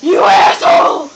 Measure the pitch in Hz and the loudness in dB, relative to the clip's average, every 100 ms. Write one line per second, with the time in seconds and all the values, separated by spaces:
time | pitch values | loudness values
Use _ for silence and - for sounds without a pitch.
0 | 285 370 392 - - - 330 339 - - | -2 0 2 2 2 0 0 2 0 -4
1 | - | -10